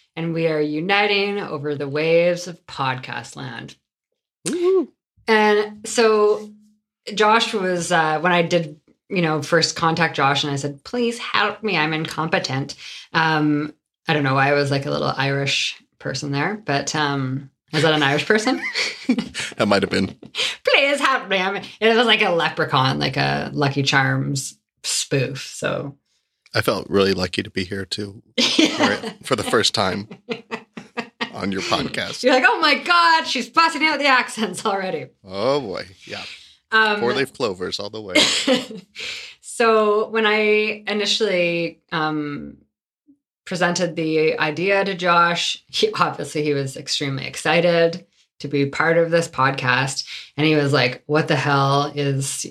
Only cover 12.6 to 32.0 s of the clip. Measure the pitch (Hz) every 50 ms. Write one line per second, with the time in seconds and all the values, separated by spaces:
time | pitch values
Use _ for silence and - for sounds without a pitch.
12.6 | 139 143 - - - - - - - - - 165 160 160 156 156 151 151 147 147
13.6 | 151 151 - _ _ _ _ _ _ - 160 147 143 135 135 139 139 139 147 143
14.6 | 143 135 139 139 139 147 147 147 147 139 143 - 135 139 139 139 139 139 - -
15.6 | - - - - _ _ _ - - 151 143 135 151 143 139 139 147 180 208 208
16.6 | - - 143 - - - - 156 151 143 143 139 135 131 131 135 139 - _ _
17.6 | _ _ - 156 151 160 156 151 143 135 143 151 - - 214 214 - 262 269 -
18.6 | - - - - - - - - - - 247 - - - - - - - - -
19.6 | 110 101 101 98 95 - - 95 95 95 - - - - - - - - - -
20.6 | - - 523 349 277 277 294 277 285 269 269 240 - 196 190 190 180 196 202 190
21.6 | - - - - 208 226 226 226 247 226 214 214 214 190 175 165 156 160 - -
22.6 | 156 135 - 135 131 131 143 147 147 143 135 143 139 139 139 143 147 - 139 143
23.6 | 147 135 135 143 135 135 - 139 131 131 135 135 139 139 143 135 - - - _
24.6 | _ _ _ _ - - - - - - 147 139 123 123 139 135 - - - -
25.6 | - 95 92 - - 143 - _ _ _ _ _ _ _ _ _ _ _ - 117
26.6 | - - 110 92 - - - 98 98 98 95 87 92 92 - - 101 - - 95
27.6 | 95 90 101 98 95 - - - 104 101 98 117 - _ - - - - - -
28.6 | 320 302 - - 302 240 - - - 220 - - - - 131 107 98 - - 113
29.6 | 95 - - - 101 95 92 101 101 - - - _ - 226 - - - 226 -
30.6 | - _ - - - - - 240 233 - _ - - - - - 98 101 95 95
31.6 | 90 - - - - - - -